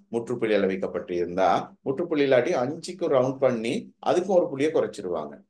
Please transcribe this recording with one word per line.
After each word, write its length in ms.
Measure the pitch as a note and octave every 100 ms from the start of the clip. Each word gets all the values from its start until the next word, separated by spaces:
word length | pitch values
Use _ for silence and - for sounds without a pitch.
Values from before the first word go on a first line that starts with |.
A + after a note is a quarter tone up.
| -
முற்றுப்புள்ளி 460 | A#2 A#2 A#2+ A2
அளவிக்கப்பட்டு 560 | G#2 F#2+ F#2+ F#2+ F2+ -
இருந்தா, 640 | F2 F2 F2+ F2+ - - -
முற்றுப்புள்ளி 440 | C3 C3+ E3+ D3+
இல்லாட்டி 280 | C#3 B2+ D#3+
அஞ்சுக்கும் 580 | D#3 B2+ E3 - - E3
ரவுண்ட் 260 | C3 C3 C3+
பண்ணி 560 | C3 A#2 A2+ G#3 - - -
அதுக்கும் 300 | E3+ F#3+ F3+
ஒரு 120 | E3
புள்ளியை 240 | C3+ D3+
குறைச்சிருவாங்க. 680 | D#3 G#2+ G2+ F#2 D#2+ D2 C#2+